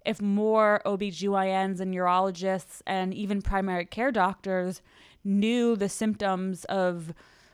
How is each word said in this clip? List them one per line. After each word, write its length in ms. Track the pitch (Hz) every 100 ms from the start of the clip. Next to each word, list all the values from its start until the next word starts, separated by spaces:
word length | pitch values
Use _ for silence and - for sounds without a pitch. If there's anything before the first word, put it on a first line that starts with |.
if 160 | - 220
more 640 | 202 202 214 220 214 208
O 120 | - 196
B 120 | 202
G 160 | 160 196
Y 400 | 196 190 190 190
Ns 140 | 185
and 140 | 190
urologists 880 | 185 180 180 196 170 190 190 - - -
and 280 | 190 185
even 260 | 190 196 202
primary 460 | - 196 190 180 175
care 260 | - 262
doctors 720 | 220 185 185 196 185 180 180 _ - - _
knew 500 | 202 202 220 240 233
the 140 | 226 202
symptoms 800 | - 220 208 196 185 190 180 -
of 480 | 196 180 175 160 - - _ _